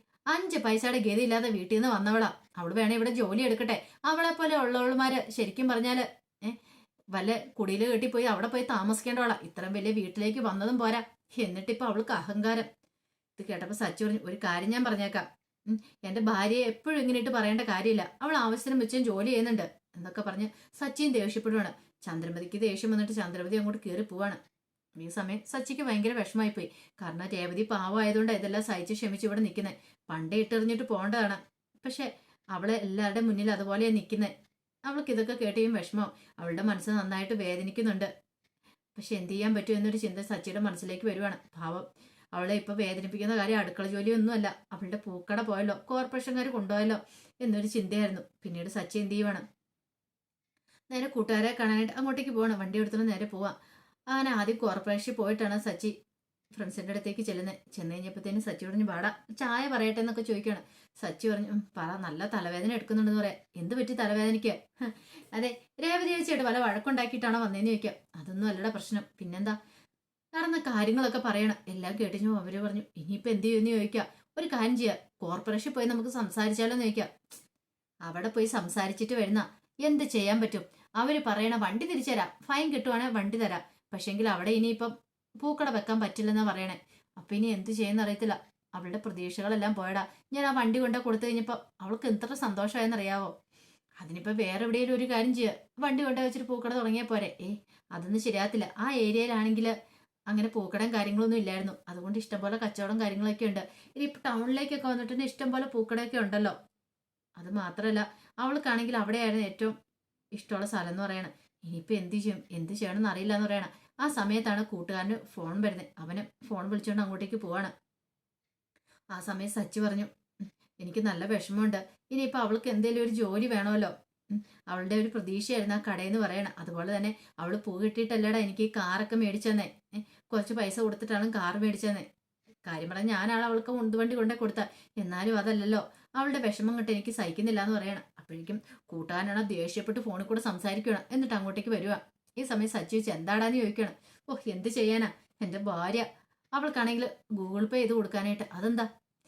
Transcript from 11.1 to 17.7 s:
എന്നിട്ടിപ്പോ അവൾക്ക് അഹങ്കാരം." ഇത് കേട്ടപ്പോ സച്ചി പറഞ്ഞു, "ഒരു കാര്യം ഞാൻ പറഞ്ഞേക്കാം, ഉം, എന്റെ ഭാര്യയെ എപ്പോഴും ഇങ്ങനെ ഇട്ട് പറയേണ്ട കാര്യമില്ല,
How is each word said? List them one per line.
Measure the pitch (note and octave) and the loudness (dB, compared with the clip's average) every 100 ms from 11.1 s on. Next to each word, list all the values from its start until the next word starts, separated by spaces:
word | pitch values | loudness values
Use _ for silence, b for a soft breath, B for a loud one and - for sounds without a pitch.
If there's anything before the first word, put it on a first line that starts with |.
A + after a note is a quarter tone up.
| - _ - | -14 _ -4
എന്നിട്ടിപ്പോ | G#3 F3+ F#3+ A3+ B3 | -2 -2 -4 -2 0
അവൾക്ക് | G#3 A3+ | 0 0
അഹങ്കാരം." | G3 D#3+ G3+ A3 A3+ - - _ _ _ _ _ - | -2 -2 0 2 0 -2 -10 _ _ _ _ _ -14
ഇത് | G3+ | -8
കേട്ടപ്പോ | G3+ F3+ | -6 -6
സച്ചി | G#3 G3 - | -2 -2 0
പറഞ്ഞു, | G#3+ G#3+ | 0 0
"ഒരു | F3+ G3 | -4 -4
കാര്യം | F#3 F3 G3 | -2 0 0
ഞാൻ | A#3+ | 2
പറഞ്ഞേക്കാം, | B3 G3+ G3+ G3 F3 - _ _ G#3+ | 2 2 0 -2 -6 -14 _ _ -2
ഉം, | G#3+ B B | -2 B B
എന്റെ | F#3+ G#3 | -6 0
ഭാര്യയെ | A3 G3 G#3 B3 | 2 4 4 4
എപ്പോഴും | A#3 A3 D#4 D4+ | 2 0 -2 2
ഇങ്ങനെ | B3+ B3 | 2 2
ഇട്ട് | A#3 | 2
പറയേണ്ട | A#3 G#3 A3+ | 2 2 2
കാര്യമില്ല, | A3+ | 2